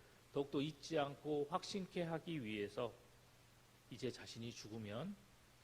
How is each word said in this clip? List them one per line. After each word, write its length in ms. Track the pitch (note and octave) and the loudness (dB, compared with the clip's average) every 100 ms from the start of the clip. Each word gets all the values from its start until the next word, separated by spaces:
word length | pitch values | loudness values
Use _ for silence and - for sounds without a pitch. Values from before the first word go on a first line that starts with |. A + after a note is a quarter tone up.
| - - - | -20 -20 -4
더욱더 300 | C#3+ C#3+ D3 | -2 2 4
잊지 360 | D3+ D3+ - D#3+ | 2 0 2 4
않고 480 | C#3+ C#3 D3 D3 C#3+ | 4 0 2 2 4
확신케 540 | F3+ - G3+ F3+ F#3 | 2 0 -2 0 0
하기 400 | E3 D#3+ E3+ D#3+ | 2 0 0 -2
위해서 500 | A2 G#2+ G2+ - A#2 - - - - - - - - - - | 0 0 0 0 -2 -4 -18 -20 -20 -20 -20 -20 -20 -20 -12
이제 220 | B2 B2 | -4 -2
자신이 400 | - G#2+ A2+ A#2 | -2 -8 -8 -8
죽으면 640 | A2 G#2+ A#2 G#2 A2 F#3 G3+ - - - - | -8 -8 -6 -4 -4 -4 -6 -12 -20 -20 -18